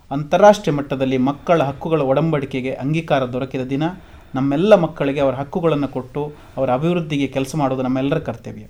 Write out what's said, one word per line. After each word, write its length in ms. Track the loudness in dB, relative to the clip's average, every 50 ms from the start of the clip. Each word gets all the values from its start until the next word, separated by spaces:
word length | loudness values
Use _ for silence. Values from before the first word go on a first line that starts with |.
| -10 -6
ಅಂತಾರಾಷ್ಟ್ರೀಯ 680 | -6 -4 -2 0 4 6 8 8 6 6 2 -2 0
ಮಟ್ಟದಲ್ಲಿ 400 | 0 -2 -2 -2 -2 0 0 2
ಮಕ್ಕಳ 460 | 2 2 0 -2 -2 0 2 2 2 2
ಹಕ್ಕುಗಳ 380 | 0 -2 -6 -4 0 0 0
ಒಡಂಬಡಿಕೆಗೆ 720 | 2 2 2 2 2 2 0 0 -2 -2 -4 -4 -4 -4
ಅಂಗೀಕಾರ 540 | -6 -4 -4 -2 -2 -2 0 0 0 0 0
ದೊರಕಿದ 360 | -2 -4 -4 -6 -4 -6 -6
ದಿನ. 220 | -4 -2 -2 -2 -2 -2 -4 -8 -16 -20 -20 -20 -16 -8 -4
ನಮ್ಮೆಲ್ಲ 400 | -2 0 0 2 2 6 6 6
ಮಕ್ಕಳಿಗೆ 440 | 6 6 2 -2 -2 -2 -2 0 0
ಅವರ 140 | 0 0 0
ಹಕ್ಕುಗಳನ್ನು 520 | -2 -6 -6 -4 0 0 0 0 0 -2
ಕೊಟ್ಟು 460 | -4 -4 -8 -8 -8 -8 -8 -8 -8 -10 -16 -20 -12 -6
ಅವರ 140 | -4 -2 0
ಅಭಿವೃದ್ಧಿಗೆ 560 | 0 0 0 0 -2 -2 -2 -2 -2 -2 -2
ಕೆಲಸ 280 | -2 -2 -4 -4 -4 -2
ಮಾಡೋದು 260 | -2 0 0 0 -2
ನಮ್ಮೆಲ್ಲರ 380 | -2 -2 0 0 0 0 -2 -2
ಕರ್ತವ್ಯ. 460 | -4 -6 -10 -10 -12 -14 -14 -14 -16